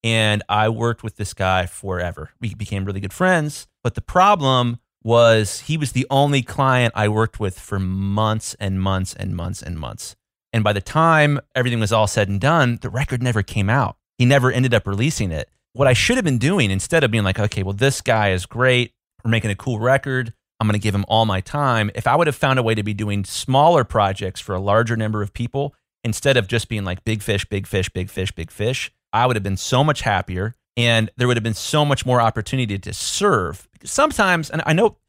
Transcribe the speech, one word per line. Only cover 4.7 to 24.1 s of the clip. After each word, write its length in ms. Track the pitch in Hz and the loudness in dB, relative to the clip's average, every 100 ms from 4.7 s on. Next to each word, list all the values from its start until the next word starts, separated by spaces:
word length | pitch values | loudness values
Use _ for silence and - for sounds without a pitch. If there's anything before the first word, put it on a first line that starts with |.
| 120 _ _ | -4 _ _
was 600 | 113 117 117 113 104 - | 2 6 8 6 2 -4
he 160 | - 160 | -4 -4
was 160 | 143 | -2
the 120 | - 151 | -2 0
only 320 | 139 143 139 | 2 2 2
client 520 | 123 - 135 127 117 | -2 0 2 4 2
I 140 | - 107 | 2 0
worked 320 | 107 110 - | 2 0 -2
with 180 | 101 - | -6 -6
for 220 | - 101 | -8 -6
months 720 | 92 95 98 101 107 110 - - | -4 -4 -2 0 0 0 -6 -8
and 220 | 101 95 | -4 -2
months 320 | 95 95 92 | 0 -2 -4
and 200 | - 95 | -8 -8
months 280 | 87 87 98 | -6 -8 -10
and 180 | - 82 | -10 -10
months. 380 | 64 - - - _ _ _ | -10 -12 -16 -20 _ _ _
And 100 | 117 | 0
by 120 | 104 | 0
the 80 | 101 | 0
time 580 | - 156 165 160 147 143 - 131 | -2 2 4 4 4 0 -4 -2
everything 240 | 123 120 | -2 0
was 140 | 107 | 0
all 140 | 113 107 | 2 2
said 200 | - 101 | 2 0
and 140 | 98 | 0
done, 380 | 131 165 127 117 | 2 2 2 0
the 80 | 104 | -6
record 340 | 120 143 123 | -6 -4 -2
never 200 | 127 107 | -2 -2
came 260 | 98 - 98 | -2 -2 0
out. 260 | 127 120 - _ _ | 0 0 -6 _ _
He 80 | 123 | 4
never 260 | 139 127 | 6 4
ended 220 | 123 131 | 2 2
up 120 | 117 98 | 2 0
releasing 460 | 98 135 - 95 | -2 -2 -2 -6
it. 180 | 78 - _ _ | -6 -10 _ _
What 160 | - 135 | 0 2
I 60 | |
should 240 | 127 - 254 | 4 2 2
have 80 | 185 | 2
been 120 | 127 | 0
doing, 320 | 127 196 107 | 0 2 2
instead 360 | 98 - 165 135 | 0 0 0 2
of 60 | |
being 120 | 110 | 0
like, 160 | 98 95 | 0 0
"Okay, 240 | 107 - | -2 -2
well, 100 | 95 | -6
this 280 | 101 135 - | 0 0 0
guy 300 | - 110 104 | 0 2 2
is 140 | 92 - | 0 -4
great, 460 | 113 127 123 120 _ _ _ | 0 2 2 0 _ _ _
we're 80 | 110 | -2
making 200 | 113 107 | 0 0
a 40 | 98 | -4
cool 240 | - 110 | -4 -2
record, 540 | 120 135 143 127 117 - _ _ | 2 0 0 -6 -6 -12 _ _
I'm 80 | 107 | -2
gonna 100 | 107 | 0
give 160 | 107 | 0
him 100 | 98 98 | -2 0
all 180 | 110 113 | 2 2
my 160 | 92 | 0
time." 480 | - 147 143 117 104 - | -4 -2 0 0 -2 -2
If 100 | - | 0
I 100 | 139 | 2
would 120 | 165 | 0
have 80 | 139 | 0
found 240 | 139 131 | 0 2
a 40 | |
way 120 | 113 113 | 0 0
to 80 | |
be 100 | 104 | -2
doing 320 | 104 104 101 95 | -4 -4 -4 -4
smaller 580 | - - 131 156 170 | -8 0 4 6 4
projects 560 | 117 113 98 | 2 2 0